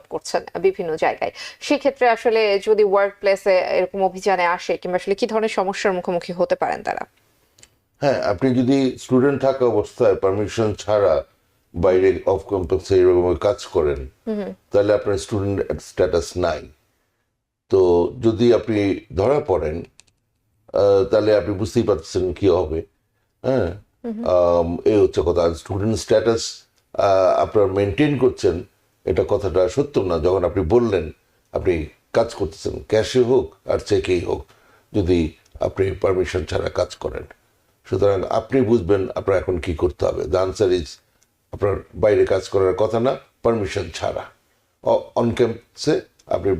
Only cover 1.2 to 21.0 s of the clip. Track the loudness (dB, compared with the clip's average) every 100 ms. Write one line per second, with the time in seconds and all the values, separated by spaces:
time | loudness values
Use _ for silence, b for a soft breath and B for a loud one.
1.2 | -6 -8 B B -2 0 0 2 2 2
2.2 | 2 2 2 2 2 2 4 4 0 0
3.2 | 0 2 2 2 2 0 -2 0 -2 0
4.2 | -2 0 0 -2 -4 -6 -4 -4 -2 -2
5.2 | -2 -2 -2 -2 -4 -2 -2 -2 -2 -6
6.2 | -4 -2 -2 0 -2 -4 -6 -8 -8 _
7.2 | _ _ _ _ _ _ _ -4 -2 0
8.2 | -2 0 0 2 2 2 2 -2 0 2
9.2 | 2 2 0 2 2 2 -2 2 2 2
10.2 | 0 0 -2 -2 -2 -2 0 2 2 2
11.2 | -4 _ _ _ _ 0 4 4 4 2
12.2 | 0 -2 -2 -4 -2 -2 2 4 6 4
13.2 | 2 2 0 -2 -2 -2 0 -2 -8 _
14.2 | -8 -6 -8 -12 _ 0 2 2 0 -4
15.2 | -4 -4 -2 -4 -4 -6 -6 -2 0 0
16.2 | -2 -4 -4 -4 -10 _ _ _ _ _
17.2 | _ _ _ _ 0 2 4 4 0 -2
18.2 | -2 2 4 2 2 0 0 -2 -6 -2
19.2 | 0 0 0 -2 -2 -6 -12 _ _ _
20.2 | _ _ _ _ _ 0 4 4